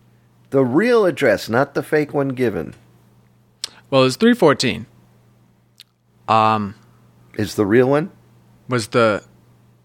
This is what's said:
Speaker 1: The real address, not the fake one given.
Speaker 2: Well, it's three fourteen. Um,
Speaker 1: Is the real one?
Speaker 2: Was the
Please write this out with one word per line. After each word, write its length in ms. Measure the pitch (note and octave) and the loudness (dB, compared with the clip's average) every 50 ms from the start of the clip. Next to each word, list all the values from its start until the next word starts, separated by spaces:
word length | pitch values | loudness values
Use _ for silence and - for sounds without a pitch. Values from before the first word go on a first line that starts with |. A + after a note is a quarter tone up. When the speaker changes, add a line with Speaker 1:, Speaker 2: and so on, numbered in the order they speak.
| _ _ _ _ _ _ _ _ _ _ | _ _ _ _ _ _ _ _ _ _
Speaker 1:
The 120 | C3+ C3+ C3 | 0 0 0
real 400 | A#2+ B2 F3+ A3 B3 A#3+ A3+ G3+ | 2 0 0 0 2 2 2 0
address, 420 | F3 C#3+ - C#3+ A#2 G2 - - - | 0 -2 0 0 0 0 0 -2 -2
not 240 | A2 B2+ C#3+ - - | -2 -2 -2 -2 -4
the 80 | D3+ C#3 | -8 -4
fake 300 | - D#3 D3+ D3 D3 - | -2 -2 -2 -2 -2 -4
one 160 | C#3+ C#3 C#3 | -4 -4 -4
given. 440 | B2+ B2+ B2+ A2+ F#2+ E2+ - - - - _ _ _ _ _ _ _ _ _ _ _ _ _ _ _ _ - - - - _ _ | -4 -2 -2 -2 -2 -4 -8 -10 -14 -20 _ _ _ _ _ _ _ _ _ _ _ _ _ _ _ _ -18 -18 -18 -20 _ _
Speaker 2:
Well, 140 | C#3 C3+ C3 | 0 2 2
it's 140 | C3 C3 | 2 0
three 160 | - A3+ A#3+ A#3 | 2 2 2 4
fourteen. 520 | - F3+ D3 B2+ - - A#2 F2+ F2+ A2+ - _ _ _ _ _ _ _ _ _ _ _ _ _ _ _ _ _ - - _ _ _ _ _ _ _ _ | 4 4 2 2 2 -2 -4 -4 -6 -10 -16 _ _ _ _ _ _ _ _ _ _ _ _ _ _ _ _ _ -20 -20 _ _ _ _ _ _ _ _
Um, 480 | - A2 A2 A2 A2 A2 G#2+ G#2 G2 - - _ _ _ _ _ _ _ _ _ _ - | -2 0 2 2 2 0 -2 -4 -8 -10 -14 _ _ _ _ _ _ _ _ _ _ -8
Speaker 1:
Is 200 | - G#2 F2 - | -8 -8 -4 -2
the 100 | - G#2+ | -2 0
real 220 | F#2+ A2 B2+ B2 C3 | 2 4 4 4 4
one? 220 | C#3+ D3+ F3+ G3 - _ _ _ _ _ _ _ _ _ _ | 2 0 -2 -4 -10 _ _ _ _ _ _ _ _ _ _
Speaker 2:
Was 200 | - B2+ A#2+ A2 | -6 -6 -6 -4
the 360 | - - B2 A#2 A2 G2+ - - _ _ _ _ _ _ _ _ _ _ _ | -2 0 2 2 2 0 -2 -6 _ _ _ _ _ _ _ _ _ _ _